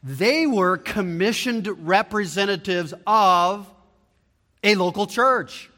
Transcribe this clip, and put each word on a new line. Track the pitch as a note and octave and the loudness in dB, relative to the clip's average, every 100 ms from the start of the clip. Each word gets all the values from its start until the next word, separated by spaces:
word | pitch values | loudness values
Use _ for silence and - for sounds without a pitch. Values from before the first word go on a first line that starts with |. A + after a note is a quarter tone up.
They | C3+ C3+ G3+ D4+ D#4+ | -12 -2 0 2 2
were | A3 F3+ F#3 | 2 0 0
commissioned | - G#3+ F#3 E3 G3 A3+ B3+ A#3 G3+ G3 D#3+ | -4 -4 -4 -2 -2 -2 -4 -4 -6 -8 0
representatives | F#3+ G#3+ G#3 G3 D#3 G3+ F#3+ F#3 F3+ E3 - - | 0 0 -4 -4 -2 -2 -2 -2 -4 -4 -8 0
of | A3 G3 F3+ F3 G3+ G3 - _ _ _ _ _ _ _ _ | 4 4 4 2 -2 -10 -20 _ _ _ _ _ _ _ _
a | G3+ G#3 | 2 2
local | F3+ F3+ G3+ | 2 0 -4
church. | A3+ B3+ B3+ D3+ - - | 2 2 2 -2 -12 -20